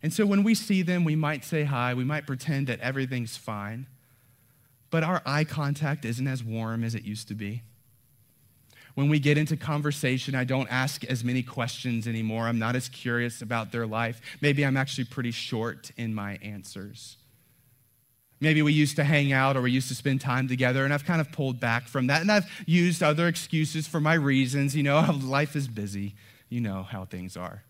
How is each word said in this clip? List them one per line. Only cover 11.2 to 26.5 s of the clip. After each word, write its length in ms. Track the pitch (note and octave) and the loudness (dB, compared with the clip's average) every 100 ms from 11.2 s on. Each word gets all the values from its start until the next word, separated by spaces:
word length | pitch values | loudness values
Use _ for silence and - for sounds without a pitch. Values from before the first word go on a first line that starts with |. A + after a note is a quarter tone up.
many 200 | A#2+ B2+ | 0 -2
questions 640 | B2 - A#2 - B2+ A#2 A2 | -4 -4 -6 -4 -4 -4 -2
anymore. 400 | A2+ A2 A2 A2+ | -2 -2 -2 0
I'm 100 | A#2 | 0
not 180 | A2 B2 | 0 -2
as 140 | B2+ | -4
curious 540 | - B2 A#2+ A#2+ A#2 | -8 -4 -2 -2 -6
about 280 | A2 A#2 A2 | -4 -4 -4
their 140 | A#2+ A2+ | -6 -4
life. 340 | A2 A#2 A#2 - - | -2 -4 -4 -14 0
Maybe 240 | D3 C#3+ C#3+ | 2 4 2
I'm 120 | C3+ | 2
actually 280 | C3 - B2 | -2 -4 -6
pretty 240 | - A#2+ | -4 -6
short 600 | A#2 - A#2 A2+ D2+ - - | -6 -6 -4 -4 -6 -14 -8
in 200 | A#2 G#2+ | -6 -4
my 240 | G2+ G2+ | -6 -8
answers. 760 | G#2+ G#2 F#2 G2 G2+ A#2 - - _ _ _ _ _ _ _ _ _ _ _ _ | -10 -12 -12 -14 -14 -14 -20 -20 _ _ _ _ _ _ _ _ _ _ _ _
Maybe 240 | D3+ D#3 | 4 6
we 100 | D3 | 6
used 220 | D3+ D3 D3+ | 6 4 2
to 80 | |
hang 280 | C#3+ D3+ C#3 | 4 4 4
out 240 | C3+ C3+ C3+ | 4 4 4
or 60 | |
we 100 | B2 | 2
used 180 | B2+ B2+ | 2 0
to 60 | B2+ | -4
spend 260 | C#3+ C3 | 0 0
time 260 | C3+ B2+ C3 | 0 0 0
together, 380 | B2+ B2+ C3 C#3 | 2 2 2 2
and 60 | |
I've 140 | C#3+ C#3+ | 0 0
kind 160 | E3 | 0
of 100 | C#3+ | 0
pulled 280 | - C3+ A#2+ | -2 -4 -2
back 280 | A#2+ A#2 A#2+ | 0 0 -2
from 200 | C#3 B2+ | -2 2
that, 140 | D3 | 2
and 100 | F#3+ | 4
I've 180 | G#3 - - - | 4 2 -8 2
used 380 | F3 F3 E3+ | 4 4 4
other 240 | D#3 D3+ E3+ | 2 4 2
excuses 600 | E3+ - D#3+ D3+ D#3 D#3 | 0 -2 0 0 -2 -4
for 120 | E3 | 0
my 160 | D3+ E3 | 2 4
reasons. 600 | C#3 C3+ C3 C#3 C#3 D3 | 4 4 4 2 0 2
You 60 | |
know, 380 | C#3+ D3 D#3+ C#3+ | 4 4 4 2
<laughs> 40 | |
life 320 | C3 C#3 D3 D3 | 0 0 0 -2
is 120 | C3+ | -4
busy. 480 | G#2+ G#2 G2 G2+ G2+ - - | -4 -6 -4 -6 -10 -20 -20
You 120 | _ | _